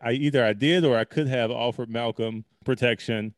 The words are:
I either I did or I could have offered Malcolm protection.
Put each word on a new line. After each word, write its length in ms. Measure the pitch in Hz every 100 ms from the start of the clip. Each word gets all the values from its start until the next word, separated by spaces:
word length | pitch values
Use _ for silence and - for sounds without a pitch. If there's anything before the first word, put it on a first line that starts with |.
I 100 | 117
either 340 | 131 143 139 113
I 80 |
did 320 | 104 143 180 156
or 100 | 117
I 80 |
could 240 | 113 - 139
have 220 | 127 113
offered 380 | 120 120 113 117
Malcolm 560 | 113 117 110 113 110 - _
protection. 720 | - 127 123 113 - 113 107